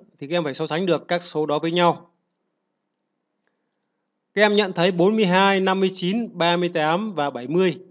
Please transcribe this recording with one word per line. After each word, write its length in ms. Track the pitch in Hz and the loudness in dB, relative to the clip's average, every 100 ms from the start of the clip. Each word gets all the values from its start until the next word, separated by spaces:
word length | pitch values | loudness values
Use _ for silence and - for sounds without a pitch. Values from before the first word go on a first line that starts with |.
| - _ | -12 _
thì 80 | 139 | -6
các 80 | 175 | -4
em 80 | |
phải 120 | 151 131 | -4 -6
so 120 | 156 | -4
sánh 180 | 156 190 | -2 0
được 220 | 147 - | -2 -2
các 160 | 175 | -4
số 220 | - 156 151 | -4 -4 -2
đó 140 | 147 | -2
với 120 | 165 | -2
nhau. 400 | 175 175 175 - _ _ _ _ _ _ _ _ _ _ _ _ _ _ _ _ _ _ _ _ _ _ | 2 2 2 -6 _ _ _ _ _ _ _ _ _ _ _ _ _ _ _ _ _ _ _ _ _ _
Các 80 | 202 | 0
em 140 | 208 208 | 2 2
nhận 180 | 202 | 0
thấy 180 | - 180 | 0 0
bốn 240 | 175 185 220 | 2 2 2
mươi 100 | 185 | 2
hai, 340 | 185 196 196 | 4 4 2
năm 200 | 190 190 | 2 2
mươi 120 | 190 | 0
chín, 440 | 190 180 226 226 175 | 0 -4 -4 -4 -2
ba 200 | 170 175 | 0 0
mươi 120 | 175 | -2
tám 440 | 175 151 175 220 | -2 0 0 -2
và 160 | 160 143 | -4 -4
bảy 180 | 123 127 | -6 -2
mươi 320 | 170 185 143 - | 0 0 -2 -10